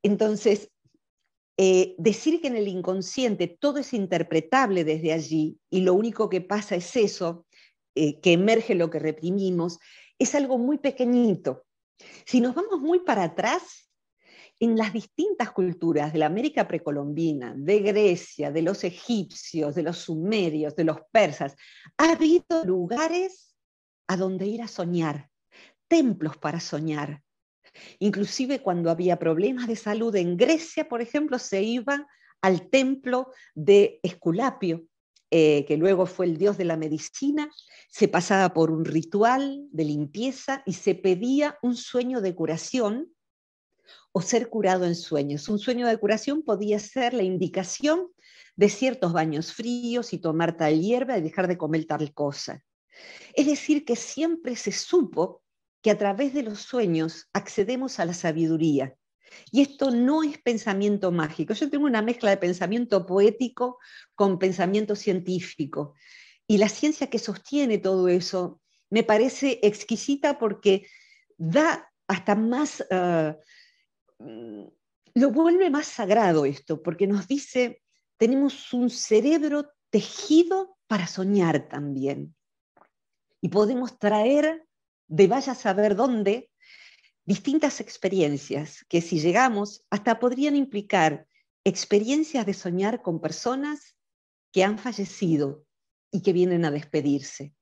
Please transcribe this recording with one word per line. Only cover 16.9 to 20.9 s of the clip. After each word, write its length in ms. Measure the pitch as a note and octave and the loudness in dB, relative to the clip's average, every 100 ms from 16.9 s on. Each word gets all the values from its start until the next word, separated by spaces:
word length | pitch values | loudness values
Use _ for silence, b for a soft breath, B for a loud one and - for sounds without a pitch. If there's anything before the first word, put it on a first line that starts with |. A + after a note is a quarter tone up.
| D3 C#3+ D3 E3 D3 A#2+ B2 | -6 -6 -2 -2 -2 -8 -8
de 240 | C#3+ G#3 | 0 2
Grecia, 680 | G3+ G#3 G#3 F3 - - D3 | 4 4 4 2 -4 -8 -4
de 120 | D3+ | 0
los 220 | E3 G3 | -2 -2
egipcios, 920 | F3+ F3 - A3+ D#3+ - - E3 D3 | -6 -8 -4 -4 -4 -12 -8 -4 -4
de 80 | D3 | -2
los 160 | D#3+ E3+ | -4 -6
sumerios, 800 | - D#3+ F3+ G#3+ F3 D3+ D3+ D3 | -8 -4 -2 0 0 -2 -4 0
de 80 | |
los 140 | D#3+ | -2